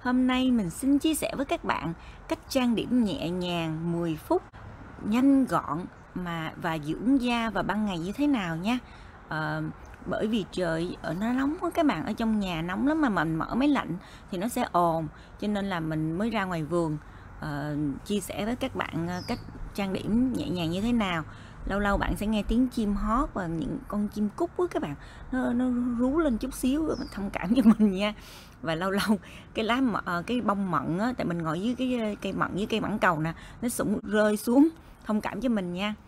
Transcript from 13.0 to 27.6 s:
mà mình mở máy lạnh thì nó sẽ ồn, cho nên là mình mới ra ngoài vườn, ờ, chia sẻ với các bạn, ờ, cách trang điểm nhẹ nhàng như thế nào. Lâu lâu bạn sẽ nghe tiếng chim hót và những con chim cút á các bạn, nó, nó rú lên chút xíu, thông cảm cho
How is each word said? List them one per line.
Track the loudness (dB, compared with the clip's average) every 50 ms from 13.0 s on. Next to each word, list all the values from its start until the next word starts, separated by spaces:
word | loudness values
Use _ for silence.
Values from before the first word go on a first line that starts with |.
mà | 2 2
mình | 4 2 2 2 0
mở | 0 -2 -2 0
máy | 2 4
lạnh | 4 4 2 0 -2 -6 -8 -8 -14 -20 -20 -12 -8
thì | -6
nó | -4 -4
sẽ | -2 -2 -2 -4 0
ồn, | 2 2 4 4 2 0 -2 -4 -8 -14 -20 -20 -10 -6
cho | -2
nên | -2 0 0 -2
là | -2 -2 -2
mình | -2 -2 -2 0 0 0 0
mới | 0 -2 0
ra | 0 -2 -2
ngoài | 0 -2 -2 -2
vườn, | 0 0 2 2 2 -2 -4 -8 -14 -18 -18 -18 -16 -12 -10
ờ, | -8 -6 -4 -4 -4 -2 -2 -2 -2 -2 -2 -4 -4
chia | -2 -2 -2
sẻ | -2 -4 -6 -4 -4
với | -4 -2
các | -4 -4 -4 -2
bạn, | -4 -4 -2 -2 -4 -4
ờ, | -2 -4 -6 -4
cách | -4 -6 -6 -6 -12 -12 -12 -12 -8 -4
trang | -4 -4 -2 -2
điểm | -4 0 2 2 4 4 2 0
nhẹ | -2 -2 -2
nhàng | -2 -2 0 0
như | 0 0
thế | 0 2
nào. | 2 2 2 0 0 -2 -4 -6 -12 -16 -16 -18 -14 -8 -6
Lâu | -2 -2 0
lâu | 2 2 4
bạn | 4 2 0 0
sẽ | 0 0
nghe | 0 0 0 2
tiếng | 2 4 4 4
chim | 2 2 0 2 2 2
hót | 2 2 2 2 2 0 0 -2
và | -4 -4
những | -2 -2 -2 -2 -2 -4 -6 -6
con | -4 -2 -2 -2
chim | -2 0 -2 -2 -2 0
cút | -2 -4 -2 0
á | -2 -2 0
các | 0 -2
bạn, | -2 -2 -6 -8 -10 -18 -16 -16 -10 -4
nó, | -2 -2 0 0 2
nó | 2 2 2 2 0 0 0 0 2
rú | 2 2 2 2
lên | 2 2 2
chút | 0 -2 -6 -4
xíu, | 0 0 2 2 2 2 0 -2 -4 -6 -8
thông | -6 -6 -6 -4
cảm | -4 -4 0 2 4
cho | 8